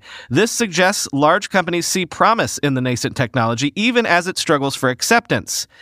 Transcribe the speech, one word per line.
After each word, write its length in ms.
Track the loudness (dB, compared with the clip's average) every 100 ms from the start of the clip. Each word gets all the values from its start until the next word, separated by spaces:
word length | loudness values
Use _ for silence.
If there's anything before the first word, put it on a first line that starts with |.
| -10 -16 -2
This 220 | 0 2
suggests 560 | 0 -2 2 2 0 -2
large 360 | 2 4 2 0
companies 360 | -2 0 -2 -2
see 200 | -4 -4
promise 520 | 2 2 2 -2 -2
in 160 | -2
the 80 | 0
nascent 340 | -2 -2 -4 -2
technology, 560 | -2 0 0 0 -2 0
even 300 | 0 2 2
as 220 | 2 0
it 100 | -4
struggles 380 | 0 0 0 -2
for 140 | -2
acceptance. 800 | -2 2 2 2 -4 -4 -8 -8 _